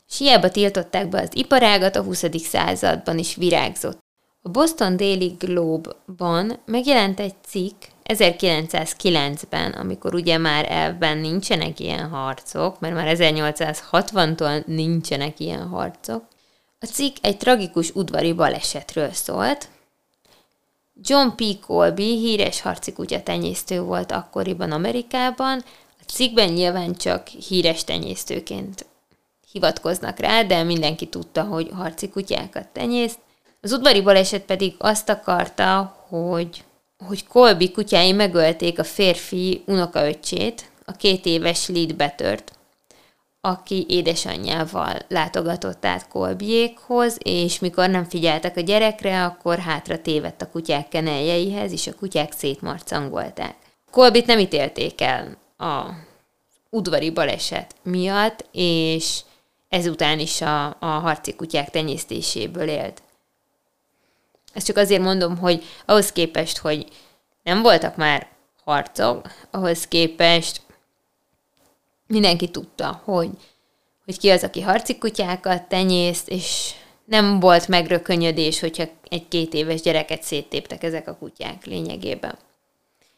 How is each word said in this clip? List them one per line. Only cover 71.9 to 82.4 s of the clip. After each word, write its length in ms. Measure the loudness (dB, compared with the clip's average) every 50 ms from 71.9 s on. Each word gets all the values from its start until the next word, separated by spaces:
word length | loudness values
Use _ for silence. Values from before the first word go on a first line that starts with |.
| _ _ _
mindenki 420 | -2 2 4 4 4 4 2 -2 -4
tudta, 540 | -6 -10 -12 -10 _ -6 -6 -6 -6 -8 -6
hogy, 260 | -2 0 0 0 -2 -6 -12 -20 _ _ _ _ _ _ _ _ _ _ _ _
hogy 140 | -12 -8 2
ki 120 | 4 6
az, 120 | 6 6
aki 180 | 4 -2 -6 -4
harci 380 | 0 0 0 0 0 -2 -4 -2
kutyákat 640 | -4 -4 -2 -2 -2 -2 -4 -2 0 -2 -2 -2
tenyészt, 640 | -2 -2 0 2 2 4 4 4 2 0 -2 -4 -6 -6
és 420 | -6 -6 -4 -4 -4 -4 -6 -8 -10 -14 -20 -20 _ _ _
nem 360 | 0 2 4 4 4 4 6
volt 280 | 8 8 8 8 6 4
megrökönyödés, 920 | 2 2 2 2 0 0 2 0 2 2 2 2 2 2 0 0 0 -2
hogyha 240 | -2 -4 -4 -4 -6 -8 -8 _ _ -8
egy 200 | -8 -8 -6 -2
két 260 | -2 -2 -2 0 -2
éves 260 | -2 -2 -2 -2 0
gyereket 420 | 0 2 2 2 0 -2 -6 -8
széttéptek 600 | -6 -6 -6 -6 -6 -6 -8 -8 -8 -8 -10 -8
ezek 260 | -6 -6 -6 -6 -8 -12
a 80 | -14
kutyák 480 | -14 -16 -16 -14 -12 -12 -12 -12 -14 -14
lényegében. 720 | -10 -8 -8 -8 -8 -8 -8 -8 -8 -8 -8 -8 -12 -12 -16